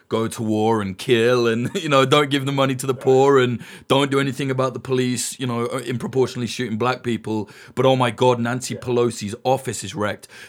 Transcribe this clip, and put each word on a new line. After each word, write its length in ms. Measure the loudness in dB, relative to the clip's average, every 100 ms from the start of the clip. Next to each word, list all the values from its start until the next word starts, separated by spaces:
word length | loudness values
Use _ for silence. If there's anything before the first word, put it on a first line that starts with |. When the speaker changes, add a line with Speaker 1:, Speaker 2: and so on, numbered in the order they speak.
| -4
Speaker 1:
go 200 | -2 -2
to 140 | -4
war 400 | -2 0 2 2
and 160 | -2 -6
kill 500 | 0 2 4 2 2
and, 220 | 0 -2
<laughs> 40 | -4
you 140 | 0
know, 160 | 2 4
don't 240 | 4 2
give 160 | -2 -2
the 80 |
money 220 | 0 0 0
to 120 | -4
the 60 |
Speaker 2:
Right. 100 | -2
Speaker 1:
poor 360 | 4 6 6 6
and 220 | 4 -2 -8 -12 0
don't 200 | 2 2
do 100 | 0
anything 300 | -2 -2 -4
about 240 | -2 -2
the 60 | -4
police, 580 | -4 -2 0 -2 -6 -6
you 80 | -4
know, 200 | -4 -4
in 340 | -4 -6 -6
proportionally 480 | -4 0 -2 -2 -6
shooting 300 | -6 -6 -2
black 260 | -2 -2
people. 460 | -4 -6 -4 -6 -6 -12 -12 2
But, 100 | 4
oh 120 | 4
my 140 | 2
God, 280 | 2 2 2
Nancy 360 | 0 -4 -6 -8
Speaker 2:
Yeah. 40 |
Speaker 1:
Pelosi's 560 | -2 0 0 -2 -8 -4
office 400 | -2 -2 -2 -10
is 100 | -8
wrecked. 360 | -4 -4 -4 -12 -20